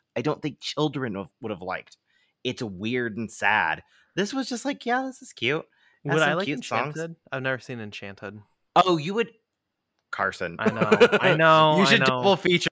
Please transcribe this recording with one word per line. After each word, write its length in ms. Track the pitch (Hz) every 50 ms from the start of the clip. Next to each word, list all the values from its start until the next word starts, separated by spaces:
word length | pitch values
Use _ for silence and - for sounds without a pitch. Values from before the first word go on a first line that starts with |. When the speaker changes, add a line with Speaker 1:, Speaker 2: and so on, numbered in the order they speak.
| _ _ -
Speaker 1:
I 80 | -
don't 180 | 120 147 151 -
think 200 | - 151 113 -
children 540 | - - - - 151 156 135 143 131 117 95
w-, 140 | 98 95 - _ -
would 100 | - 107
have 100 | 104 85
liked. 340 | 92 92 90 82 - - - _ _ _ _ _ _ _ _ _ -
It's 180 | 127 120 -
weird 540 | 127 104 95 87 104 113 123 123 120 117 104
and 120 | 107 113 101
sad. 520 | - - 104 101 107 107 90 80 78 78 - _ _ _ _ _ -
This 180 | 165 196 202
was 160 | 277 269 254 -
just 160 | 254 226 -
like, 220 | 269 277 - -
"Yeah, 160 | 233 240 254
this 200 | 269 269 247 -
is 100 | 254 -
cute." 340 | - - - 117 147 160 - _ _ _ _ _ _ _ -
Has 80 | - 170
Speaker 2:
Would 80 | 165
I 40 | 156 143
Speaker 1:
some 60 | 151
Speaker 2:
like 80 | 170 196
Speaker 1:
cute 180 | 135 151 254 -
songs. 300 | - 120 113 123 147 151
Speaker 2:
Enchanted? 200 | 156 165 170 165 _ _ -
I've 100 | - 135
never 160 | 131 131 131 123
seen 220 | - - 131 117
Enchanted. 580 | 110 104 101 - - 98 98 - - 98 101 107 107 _ _ _ _ _ -
Speaker 1:
Oh, 200 | 175 180 185 185
you 180 | 160 143 170 196
would, 180 | 226 233 - _ _ _ _ _ _ _ _ _ _ _ _ _ _ _ -
Carson. 440 | - - 98 95 - - 95 85 85 82
Speaker 2:
I 100 | - 220
know. 380 | 214 - 175 - 220 - 233 233 208 202
I 140 | - 190 170
Speaker 1:
<laughs> 20 |
Speaker 2:
know, 400 | 151 160 160 160 160 156 156 156 175
Speaker 1:
You 40 |
Speaker 2:
I 20 | 202
Speaker 1:
should 140 | - - 220
Speaker 2:
know. 60 | -
Speaker 1:
double 300 | 131 127 127 123 202 190
feature 320 | - - 180 175 170 - -